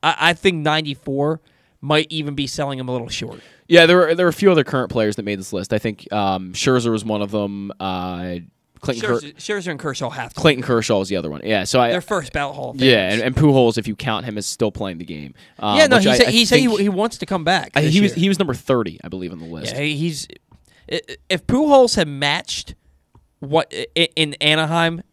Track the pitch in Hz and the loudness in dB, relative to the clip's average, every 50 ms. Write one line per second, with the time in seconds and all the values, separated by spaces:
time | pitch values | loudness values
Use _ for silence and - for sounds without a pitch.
0 | - 156 156 - 156 165 175 160 - 196 180 160 147 151 151 156 156 147 139 123 | 0 -2 -2 2 2 0 0 2 0 0 0 2 0 0 0 0 -2 -4 -8 -8
1 | _ - 135 139 143 151 160 156 _ _ _ _ _ _ _ _ - 139 151 156 | _ -6 -4 -2 -2 -2 -2 -4 _ _ _ _ _ _ _ _ -4 0 2 2
2 | 156 156 165 156 151 147 143 139 143 127 - - 147 139 139 131 131 127 127 123 | 0 0 -4 -6 -6 -6 -4 -6 -6 -6 -4 -6 -6 -6 -6 -8 -6 -6 -6 -6
3 | 117 117 - - 117 113 110 - - - _ _ _ _ 165 170 165 165 175 180 | -6 -8 -8 -10 -10 -10 -12 -16 -20 -20 _ _ _ _ 6 8 8 8 8 6
4 | 180 151 165 170 180 175 160 - - 196 180 160 135 - - 135 127 92 - 123 | 6 4 2 2 2 0 2 4 4 6 6 6 2 2 0 -2 -2 -2 0 0
5 | 110 107 104 - 104 101 104 95 95 - - 95 95 - - 107 - 113 104 - | 0 0 0 -2 -4 -4 -6 -6 -6 -6 -6 -6 -4 -2 -2 -2 -2 -4 -6 -6
6 | - - - 107 101 98 95 92 92 92 87 - - 135 131 127 117 117 113 110 | -12 -6 -4 -2 0 0 -2 -2 -4 -8 -8 -2 0 2 2 2 2 0 -2 -2
7 | 101 110 107 104 104 98 101 107 101 101 101 101 101 101 - _ 92 95 92 92 | -2 -4 -4 -4 -4 -4 -2 -4 -4 -4 -6 -8 -8 -10 -10 _ -6 -6 -6 -6
8 | 90 92 90 87 90 90 90 87 85 - _ _ _ _ _ _ - - 131 117 | -6 -6 -6 -6 -8 -8 -8 -10 -10 -14 _ _ _ _ _ _ -8 -6 -6 -4
9 | 110 208 120 117 110 143 - _ - - 208 202 175 180 160 135 - 156 131 - | -2 -2 -2 -2 -2 -8 -18 _ -10 -8 -6 -6 -6 -8 -10 -8 -8 -8 -8 -6
10 | 143 120 - 131 123 113 - - - 160 143 123 120 - 123 117 110 - 117 98 | -8 -8 -8 -10 -12 -12 -10 0 2 2 2 2 -2 0 0 0 2 2 0 0
11 | 95 92 98 92 80 80 73 73 - 98 110 101 92 104 - 131 120 117 117 180 | 0 -2 -4 -4 -4 -6 -8 -8 -4 -2 -2 -2 -2 0 2 2 4 4 2 -2
12 | 175 - 214 185 147 123 - 151 143 139 143 - - 127 117 139 127 131 123 110 | -2 -4 -6 -6 -6 -6 -6 -6 -6 -6 -8 -10 -12 -10 -4 2 4 6 6 6
13 | 95 90 101 113 113 131 131 - 151 151 139 131 127 117 113 117 104 110 107 - | 4 2 0 0 0 -2 0 4 4 6 6 6 4 4 2 0 -4 -4 -6 -6
14 | - - 110 101 101 123 107 107 98 - - - 117 107 - - 107 98 90 82 | -4 -4 -4 -4 -6 -8 -10 -8 -8 -8 -4 -2 -2 -2 -2 -4 -8 -8 -8 -10
15 | 87 82 85 76 73 69 - _ - _ _ _ - 107 - 277 311 285 254 233 | -12 -14 -14 -14 -14 -16 -18 _ -20 _ _ _ -2 0 4 4 4 6 4 4
16 | 190 208 - - 247 226 214 233 240 196 247 240 262 247 220 202 202 208 196 180 | 4 4 4 4 4 4 4 2 4 4 4 4 4 4 2 2 0 0 0 0
17 | 208 233 - - - - 196 185 156 156 185 180 - - - 139 151 156 156 196 | -2 -4 -4 -8 -8 -6 -6 -4 0 0 0 0 -2 -2 -2 0 2 4 4 4
18 | 208 196 - - 165 196 196 165 190 156 123 - - - 135 123 110 87 80 - | 4 4 2 2 2 2 2 2 0 -2 -2 -8 -2 0 0 0 0 -2 -6 -12
19 | - 82 85 95 90 87 90 82 82 82 82 80 73 - 110 131 143 151 151 143 | -14 -12 -10 -8 -8 -10 -10 -12 -14 -12 -12 -10 -10 -8 -6 -4 -4 -4 -2 -2
20 | 160 170 156 135 - - - - _ _ _ _ _ _ _ _ _ - - - | -2 -4 -4 -6 -12 -14 -16 -20 _ _ _ _ _ _ _ _ _ -10 -10 -10
21 | - - - - _ _ 185 175 - - - 254 302 302 285 269 254 233 - 240 | -10 -10 -20 -20 _ _ -4 -4 -2 0 0 2 4 6 6 6 6 6 4 0
22 | 170 151 143 139 143 143 143 170 - - - - - - - _ _ _ _ _ | -2 -2 -2 -4 -2 -2 -2 -2 -4 -8 -10 -10 -10 -14 -18 _ _ _ _ _
23 | _ _ _ - _ _ _ _ - 139 143 165 147 _ - 90 120 - _ - | _ _ _ -20 _ _ _ _ -10 -2 0 0 0 _ -6 -10 -10 -6 _ 0
24 | 170 - _ 160 160 147 143 - 147 151 156 156 160 151 165 170 170 165 165 170 | 0 0 _ -2 -2 -2 -2 -2 0 2 2 2 0 0 0 0 0 0 -2 -6
25 | - _ | -12 _